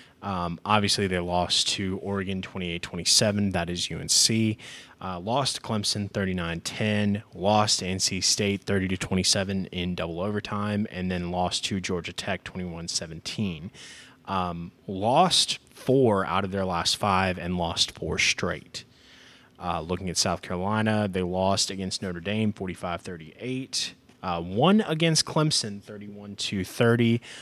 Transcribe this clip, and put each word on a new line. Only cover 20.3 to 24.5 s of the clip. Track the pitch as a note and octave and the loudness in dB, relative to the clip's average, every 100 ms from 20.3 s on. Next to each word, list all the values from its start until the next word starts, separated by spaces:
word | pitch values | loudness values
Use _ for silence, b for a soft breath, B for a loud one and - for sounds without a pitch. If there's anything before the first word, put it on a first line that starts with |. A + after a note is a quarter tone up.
| E2+ | -2
Carolina, | - F2+ F#2+ G#2+ A2 G#2+ G#2 | -4 -4 0 0 2 2 2
they | F#2 | 0
lost | F2+ F#2 F#2+ G2 - | 0 2 2 2 0
against | F#2+ F#2+ - | -2 -4 -4
Notre | G2 F2 | -6 -6
Dame | F2 G#2+ G#2+ | -2 0 0
forty-five | G#2 F#2+ E2+ F2+ F2 | 0 -6 -6 -6 -6
thirty-eight. | - F2 D#2 - B2 C3 C3+ - - - _ - | -8 -12 -14 -12 -8 -8 -6 -6 -6 -8 _ -10
Uh, | F#2 E2+ | -4 -4
won | E2+ | -2